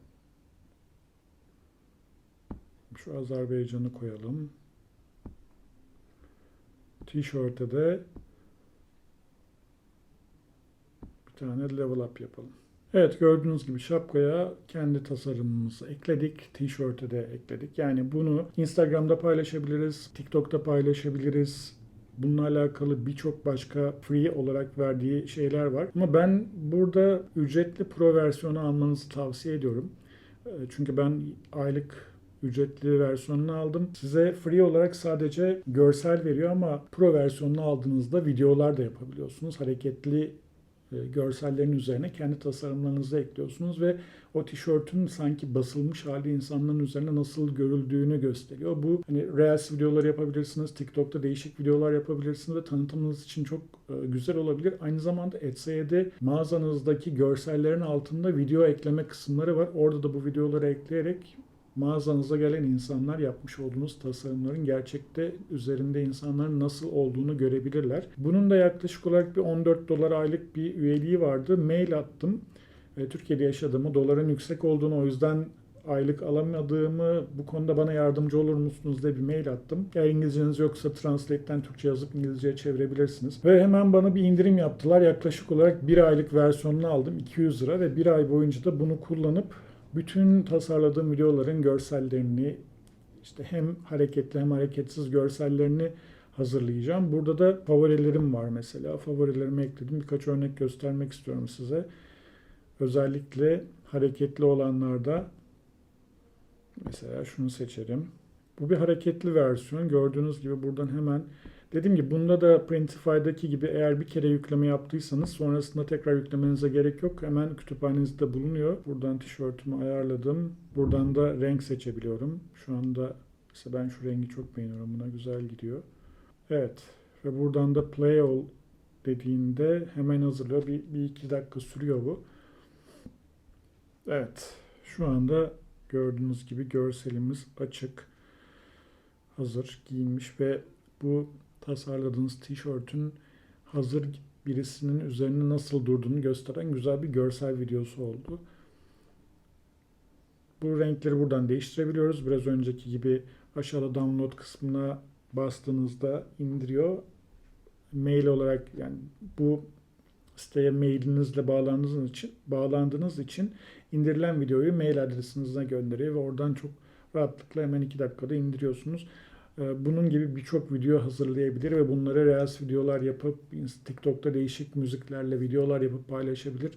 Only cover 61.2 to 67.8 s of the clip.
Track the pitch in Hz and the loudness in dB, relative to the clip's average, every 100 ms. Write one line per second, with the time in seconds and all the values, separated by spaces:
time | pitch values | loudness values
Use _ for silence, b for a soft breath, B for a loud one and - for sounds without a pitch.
61.2 | - - - _ _ - 143 151 147 143 | -8 -20 -20 _ _ -4 0 0 0 0
62.2 | 135 147 151 156 139 127 123 135 135 160 | 0 0 2 2 0 0 -2 -4 -2 -2
63.2 | 139 127 - - 131 123 147 - 131 127 | -2 -4 -12 -10 -8 -6 -6 -8 -10 -8
64.2 | 139 131 131 156 147 131 131 143 - - | -6 -4 -4 -4 -2 -2 -2 -10 -10 -6
65.2 | 165 175 - 147 120 135 139 143 139 135 | -6 -6 -10 -8 -4 -2 -2 -2 -2 -4
66.2 | 147 143 151 147 143 139 160 143 135 123 | -4 -2 0 0 -2 -4 -4 0 0 0
67.2 | 143 147 131 131 131 147 | -2 0 0 0 -2 -2